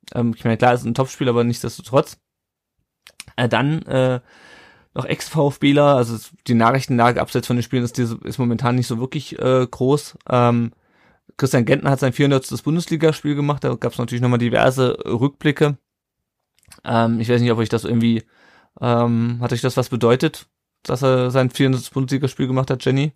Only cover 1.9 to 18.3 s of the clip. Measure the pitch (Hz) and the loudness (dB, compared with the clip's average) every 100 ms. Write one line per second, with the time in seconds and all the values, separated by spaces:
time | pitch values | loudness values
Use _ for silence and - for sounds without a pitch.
1.9 | 139 160 - _ _ _ _ _ _ _ | 0 0 -6 _ _ _ _ _ _ _
2.9 | _ _ - - - 123 113 139 160 - | _ _ -20 -12 -4 0 0 0 -2 -2
3.9 | 131 127 123 - - - - - _ _ | 0 0 -2 -8 -20 -20 -20 -20 _ _
4.9 | 127 - - - 156 143 - 143 143 147 | -8 -6 -6 -4 0 0 2 2 4 6
5.9 | 139 117 113 - - - 117 113 135 - | 4 2 -4 -10 -10 0 2 4 2 0
6.9 | 123 117 120 - 127 - 123 117 127 120 | 2 2 2 -2 -2 -2 -2 -2 -4 -4
7.9 | - 117 117 - 104 120 113 123 123 123 | -2 -4 -4 -8 -4 -2 0 0 0 0
8.9 | 117 131 151 - - 127 131 127 - 131 | -4 -6 -8 -10 -4 2 2 0 0 0
9.9 | 143 - - - 123 120 120 117 - _ | 0 -2 -16 -2 2 4 2 -2 -8 _
10.9 | _ _ _ _ - 131 135 113 143 143 | _ _ _ _ -4 0 2 2 0 0
11.9 | 135 135 - 143 139 - 113 - 165 - | 0 0 0 2 2 -2 -6 -4 -2 -2
12.9 | 165 160 151 147 143 143 143 135 123 120 | 0 0 0 -2 -2 -2 -2 -4 -4 -4
13.9 | - 120 120 123 120 120 110 127 127 127 | -6 -6 -2 0 2 2 2 2 2 0
14.9 | - - 117 139 - 156 143 147 139 _ | -2 -4 -2 -2 0 -2 2 0 0 _
15.9 | _ _ _ _ _ _ _ _ - - | _ _ _ _ _ _ _ _ -14 -2
16.9 | 117 117 117 113 120 120 113 110 117 - | 0 2 0 0 2 2 0 0 -2 -2
17.9 | 117 117 113 - | 0 2 0 -4